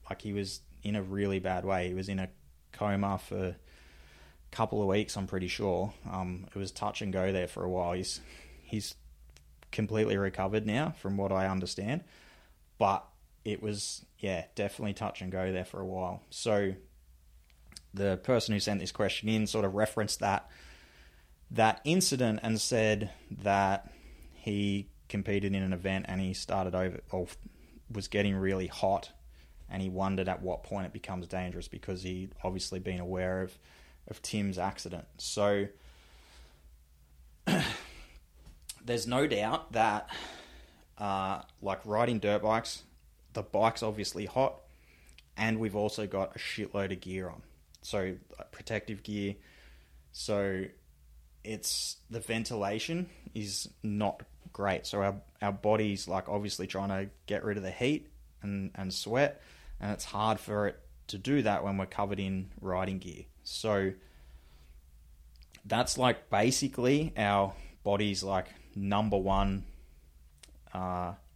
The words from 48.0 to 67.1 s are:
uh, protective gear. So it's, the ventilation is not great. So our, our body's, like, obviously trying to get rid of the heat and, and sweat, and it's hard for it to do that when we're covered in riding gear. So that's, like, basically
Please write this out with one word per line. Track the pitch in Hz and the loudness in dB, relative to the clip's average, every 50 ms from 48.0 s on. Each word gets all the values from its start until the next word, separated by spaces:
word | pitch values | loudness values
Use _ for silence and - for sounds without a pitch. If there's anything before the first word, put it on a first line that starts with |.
| 92 92 92 - - - - - | 0 -2 -4 -6 -12 -16 -16 -16
uh, | - - | -16 -16
protective | - - - - 113 104 - - 107 95 | -16 -14 -8 -4 -4 -4 -4 -6 -10 -8
gear. | - - 104 104 101 98 98 - - - - - - - - - - _ - - - - | -8 -6 -4 -2 -2 -2 -4 -6 -10 -20 -20 -20 -20 -20 -20 -20 -20 _ -20 -20 -20 -18
So | - - - - 107 101 98 98 95 92 95 - - - - - - - - - - - - - - - | -14 -8 -4 0 0 2 2 2 0 -2 -4 -6 -8 -14 -20 -20 -20 -20 -20 -20 -20 -20 -20 -20 -20 -14
it's, | - 104 110 104 - - - - - - - - - - | -10 -8 -8 -6 -4 -2 -2 -2 -4 -4 -8 -10 -12 -10
the | 113 113 | -10 -8
ventilation | 104 - 113 113 113 - 123 107 101 98 107 110 - - 165 175 180 175 - - - - - | -4 -2 -2 -2 -2 -2 -2 -2 0 0 0 -2 -2 -2 -2 -2 -4 -6 -8 -16 -16 -10 -8
is | 110 104 101 95 - - - - _ | -6 -6 -4 -4 -6 -6 -8 -10 _
not | - 110 104 104 107 98 - - - - - - - - | -4 -2 0 2 2 0 0 -4 -10 -18 -20 -20 -20 -12
great. | - - 101 101 92 - - | -6 -2 0 2 2 0 -2
So | - - 104 | -2 0 0
our, | 98 98 98 101 - - - - | 2 2 0 -2 -8 -14 -8 -2
our | 104 101 | -2 -2
body's, | 98 98 - 104 107 110 107 104 101 92 - | 0 2 4 4 4 4 4 2 0 -2 -2
like, | - 90 95 - - | -2 -2 -2 0 0
obviously | 92 104 104 101 - - 92 | -2 -2 -2 -2 -4 -4 -4
trying | - - 95 98 98 | -4 -2 -2 -2 -2
to | 98 95 98 101 - - _ | -2 -2 -4 -6 -8 -12 _
get | - 104 101 - | -4 -4 -2 0
rid | 110 101 | -2 -2
of | 104 | -2
the | 92 92 | -4 -6
heat | 90 - 123 131 151 147 - - - - - - - - | -4 0 0 0 0 0 -4 -10 -20 -20 -20 -20 -16 -10
and, | - 101 101 98 95 101 - | -6 -4 -4 -2 -4 -4 -6
and | - 98 92 | -6 -6 -4
sweat, | 92 - - 104 113 127 147 - - - - - - - - - - - | -4 -4 -2 0 2 4 4 4 2 -2 -16 -20 -20 -20 -16 -14 -10 -6
and | - 104 | -4 -4
it's | 104 - - | -4 -4 -6
hard | - - 101 107 110 110 101 | -4 0 2 4 4 2 2
for | - - 104 104 104 98 | -2 -2 -2 0 0 0
it | - - - - - - - - | -2 -4 -12 -20 -20 -18 -14 -12
to | - 95 | -10 -6
do | 98 131 143 147 | -2 2 2 4
that | 113 107 101 - - | 4 4 2 2 2
when | 98 98 98 | 0 0 0
we're | 95 | -2
covered | - - - 101 98 101 98 | -2 -2 -2 -2 -2 0 -2
in | 98 95 95 95 92 98 - - | -2 -2 -2 -2 -4 -6 -10 -8
riding | - 95 90 92 95 98 95 92 | -4 -2 0 0 0 -2 -2 -4
gear. | - - - - - - - - | -6 -10 -12 -14 -16 -18 -20 -16
So | - - - - - 110 104 98 98 95 95 - - - - - - - - - - - - - - - - - - - - - - - - - - - - - - - - - - | -12 -10 -8 -2 0 2 2 4 2 2 0 -4 -10 -20 -20 -20 -20 -20 -20 -20 -20 -20 -20 -20 -20 -20 -20 -20 -20 -20 -20 -20 -20 -20 -20 -20 -20 -20 -20 -20 -20 -20 -20 -12 -6
that's, | 101 110 113 123 - - | -2 0 2 2 2 2
like, | 123 127 123 113 - - - | 4 4 4 4 2 0 0
basically | - 101 107 123 - - 143 131 - - 120 123 139 147 156 160 | 4 4 4 4 4 2 0 0 0 2 4 4 4 4 2 0